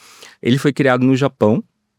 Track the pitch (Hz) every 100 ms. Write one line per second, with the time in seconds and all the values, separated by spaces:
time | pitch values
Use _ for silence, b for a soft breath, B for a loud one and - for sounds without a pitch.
0 | B B B B - 135 147 131 135 127
1 | 127 131 139 - 107 131 - _ _